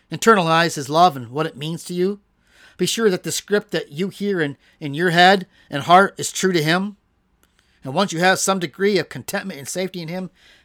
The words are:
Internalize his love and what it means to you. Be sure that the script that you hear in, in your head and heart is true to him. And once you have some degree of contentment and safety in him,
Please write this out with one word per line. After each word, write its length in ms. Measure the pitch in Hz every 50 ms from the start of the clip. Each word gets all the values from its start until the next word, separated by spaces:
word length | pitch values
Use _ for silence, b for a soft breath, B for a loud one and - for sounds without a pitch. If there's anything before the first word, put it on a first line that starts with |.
| _ _
Internalize 640 | 165 156 - 226 226 196 170 160 165 165 170 165 -
his 140 | 165 135 123
love 260 | 151 160 180 180 139
and 140 | 135 120 113
what 160 | 123 147 160
it 100 | 160 -
means 300 | 127 147 156 170 160 -
to 80 | - 180
you. 260 | 175 180 190 208 202 _ _ _ b b b b b b b b b
Be 80 | 180
sure 240 | 170 - 226 226 214
that 140 | 180 165 -
the 80 | 165
script 400 | - - - - 202 208 202 -
that 220 | - 160 147 - 139
you 160 | 147 190 190
hear 320 | - - 196 202 196 175
in, 160 | 156 139 135 b b b b b
in 120 | 160 143 139
your 180 | 147 180 185
head 360 | 160 175 180 185 196 196 - b b b b b
and 140 | - 143 -
heart 300 | 160 170 185 196 185 - -
is 140 | 147 -
true 200 | - - - 190
to 100 | 185 170
him. 360 | 147 156 165 185 190 208 196 - _ _ _ _ _ _ _ _ _ _ _ _ _ _ _ _ -
And 80 | 135 131
once 180 | 170 202 185
you 80 | 170 160
have 180 | 180 185 190 180
some 220 | - - 196 190
degree 380 | 175 147 - - 196 208 208 175
of 100 | 143 -
contentment 500 | - 139 117 - - 196 180 190 165 139
and 100 | 139 -
safety 320 | - 180 190 185 - 180
in 80 | 165 156
him, 200 | 175 185 185 175 b b b b b b b